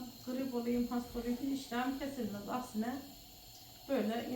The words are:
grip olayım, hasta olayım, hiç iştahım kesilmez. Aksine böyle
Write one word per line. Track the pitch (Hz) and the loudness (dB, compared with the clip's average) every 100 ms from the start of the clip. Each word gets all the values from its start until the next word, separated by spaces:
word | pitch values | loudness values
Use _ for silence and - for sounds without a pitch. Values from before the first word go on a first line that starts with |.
| 247 - - | -4 -8 -4
grip | 254 262 | 0 0
olayım, | 240 233 240 240 | 2 4 4 4
hasta | 240 - 240 | 2 0 -2
olayım, | 233 240 | 0 2
hiç | 277 269 | 2 0
iştahım | - 233 262 269 | 0 0 2 2
kesilmez. | 285 - 208 202 196 | -2 0 -2 -2 -2
Aksine | - - 214 233 269 - - - - - - - - - | -2 -2 0 0 0 -4 -12 -16 -16 -16 -16 -16 -10 2
böyle | 269 208 233 247 | 4 4 2 2